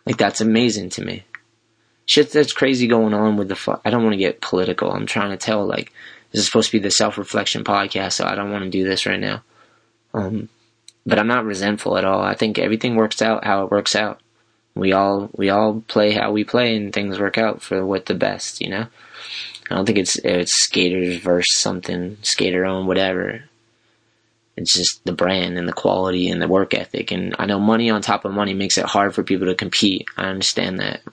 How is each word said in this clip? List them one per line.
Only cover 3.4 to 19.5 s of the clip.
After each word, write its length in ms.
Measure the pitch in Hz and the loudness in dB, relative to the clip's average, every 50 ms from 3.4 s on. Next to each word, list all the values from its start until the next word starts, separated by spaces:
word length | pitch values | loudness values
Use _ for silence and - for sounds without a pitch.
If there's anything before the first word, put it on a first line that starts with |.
| 98 98 | -2 -4
the 80 | 95 | -4
fu-, 240 | - - 107 104 - - | -6 -2 -4 -4 -2 0
I 20 | 110 | 0
don't 160 | 117 120 113 | 2 4 4
wanna 140 | 110 104 95 | 2 2 2
get 240 | 95 85 - - - | 2 0 0 -2 -6
political. 480 | - 101 92 92 90 90 - 95 92 | -2 0 0 0 0 0 -2 -2 -2
I'm 160 | 95 101 107 | -2 -4 -4
trying 240 | - - 107 101 101 | -4 -2 -2 -2 -2
to 80 | 95 90 | -4 -4
tell, 260 | - 117 110 104 98 | -2 0 0 0 0
like, 260 | 95 - - - - _ - - - - - _ _ | 0 -2 -4 -6 -8 _ -20 -20 -20 -20 -20 _ _
this 100 | - 107 | -4 -2
is 60 | 101 | -2
supposed 240 | - - 113 110 - | 2 4 2 2 4
to 60 | - | 2
be 60 | 107 98 | 0 0
the 80 | 98 | 2
self-reflection 760 | - - 110 104 - 104 95 - - 101 98 - - 110 104 | 0 2 2 0 0 -4 -8 -4 -4 -2 -2 -2 -4 -4 -2
podcast, 480 | - 101 101 101 101 - 98 98 92 - | 0 0 0 0 0 -2 -4 -4 -4 -2
so 140 | - 90 | -2 -2
I 80 | 92 98 | -2 -2
don't 180 | 101 101 101 104 | -2 -4 -4 -4
wanna 160 | 101 95 92 | -6 -6 -4
do 160 | 87 92 95 | -2 -2 0
this 220 | 95 95 92 - | 0 0 -2 0
right 120 | 101 98 95 | -2 -2 -2
now. 240 | 101 101 104 110 _ _ _ _ _ _ _ _ _ _ _ _ _ _ - | -2 -4 -6 -6 _ _ _ _ _ _ _ _ _ _ _ _ _ _ -6
Um, 380 | 110 98 92 110 101 87 - _ _ _ _ _ _ _ - _ _ - | -6 -4 -4 -4 -6 -8 -10 _ _ _ _ _ _ _ -20 _ _ -4
but 120 | 120 117 107 | 0 0 2
I'm 80 | 107 | 2
not 200 | 117 123 123 113 | 2 0 0 0
resentful 500 | 107 101 92 98 104 107 110 - 98 98 | -2 -4 -2 -2 -2 -2 -2 -2 0 0
at 80 | 95 95 | 2 2
all. 160 | 95 98 98 | 2 2 2
I 140 | 98 98 101 | 0 -2 0
think 240 | - 113 110 104 - | 0 -2 -2 0 0
everything 380 | - 101 110 110 - 123 117 | 0 0 0 0 -2 0 2
works 260 | 113 110 107 - - 110 | 2 2 2 0 0 0
out 240 | 113 113 - - | 0 0 0 0
how 180 | 104 98 98 98 | 0 0 0 0
it 60 | 92 | 0
works 260 | 101 101 101 - - | 0 0 0 2 0
out. 240 | 101 107 101 - - _ _ _ _ _ _ _ _ _ _ - | 0 0 -2 -4 -10 _ _ _ _ _ _ _ _ _ _ -6
We 160 | 101 95 95 95 | -2 0 2 4
all, 380 | 98 98 98 101 98 101 107 - | 4 4 4 2 0 -2 -6 -6
we 140 | - 101 98 | -2 0 2
all 340 | 98 104 110 107 107 113 113 | 4 4 2 2 0 -2 -8
play 240 | - - 110 104 104 107 | -2 2 4 4 4 4
how 200 | 104 - 104 104 | 2 0 0 2
we 100 | 107 104 | 0 0
play 320 | - - 123 123 117 113 | 0 2 2 2 2 2
and 180 | 107 104 98 - | 0 -2 -2 -4
things 280 | 104 101 98 95 98 | -4 -4 -2 -2 -2
work 180 | 101 98 - 117 | -2 0 0 2
out 240 | 113 107 - - - | 0 0 0 -4 -6
for 240 | - 95 95 95 | -4 -2 -2 0
what 200 | 95 98 92 - | 0 -2 -2 -2
the 80 | - 92 | -2 -2
best, 460 | 87 - 101 98 - - - - - | 0 0 -2 -2 -4 -8 -10 -8 -8
you 80 | - - | -6 -6
know? 180 | 95 101 117 117 _ - - - - - - - - - - - | -4 -6 -6 -8 _ -20 -20 -20 -20 -18 -16 -14 -12 -12 -14 -14